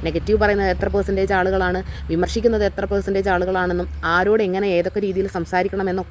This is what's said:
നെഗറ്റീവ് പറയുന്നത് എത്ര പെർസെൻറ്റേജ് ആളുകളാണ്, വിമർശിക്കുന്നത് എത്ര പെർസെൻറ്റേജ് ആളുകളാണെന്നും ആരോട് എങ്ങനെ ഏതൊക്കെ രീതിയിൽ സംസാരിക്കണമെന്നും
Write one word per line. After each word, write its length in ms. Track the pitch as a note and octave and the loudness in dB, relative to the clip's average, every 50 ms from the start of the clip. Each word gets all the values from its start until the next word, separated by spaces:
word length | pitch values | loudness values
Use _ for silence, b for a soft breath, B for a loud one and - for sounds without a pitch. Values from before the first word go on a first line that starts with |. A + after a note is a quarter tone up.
| - | -4
നെഗറ്റീവ് 340 | E3 D#3 E3+ - - G#3 G#3+ | -2 -2 -2 0 2 2 4
പറയുന്നത് 320 | G#3+ G#3 G#3 G3+ G3 F#3+ | 4 4 2 2 2 0
എത്ര 180 | F3+ F3+ - G3 | 0 0 -2 0
പെർസെൻറ്റേജ് 440 | F#3 G3+ F#3+ F#3 G3 F#3+ F#3+ F#3+ G3+ | 0 0 0 0 0 0 0 0 2
ആളുകളാണ്, 480 | F#3 F3+ F#3 F#3+ F#3+ F#3 F3+ F3+ F3+ F3+ B B B B - | 2 2 2 2 0 0 0 0 -2 -4 B B B B -4
വിമർശിക്കുന്നത് 560 | E3 E3 F3+ F3 - A3+ G#3+ A#3 A3+ G#3+ G#3 | 0 0 0 0 -2 2 2 2 2 4 0
എത്ര 200 | G3 G3 - G3 | 0 0 -2 -4
പെർസെൻറ്റേജ് 440 | F#3+ G3+ G3+ F#3 - G3 G3 F#3+ G3+ | -2 -2 -2 -2 0 -2 0 2 2
ആളുകളാണെന്നും 600 | F#3 F3+ F3+ F3+ F#3+ F#3 F3+ F3+ F3+ F3 F3 F#3 - - - | 2 0 0 0 0 0 0 0 0 -2 -2 -4 -6 -6 -2
ആരോട് 380 | E3 E3 F3 F#3 G3 G#3+ A3+ A3 | 0 2 2 4 4 2 2 2
എങ്ങനെ 260 | F#3 F3+ F#3+ G3+ G3+ | 0 0 0 0 2
ഏതൊക്കെ 320 | F#3 E3+ F3 F#3 - G#3+ | 2 2 0 0 -2 -2
രീതിയിൽ 280 | G3+ G3 F#3 F#3 F#3+ G3 | -2 -2 0 -2 -2 -2
സംസാരിക്കണമെന്നും 800 | - F3+ E3+ - - F3+ F#3 F#3+ F#3+ F#3+ F#3+ F#3+ F3+ F#3+ F3+ - | -2 -4 -6 -2 0 0 0 0 0 -2 -2 -2 -2 -4 -6 -8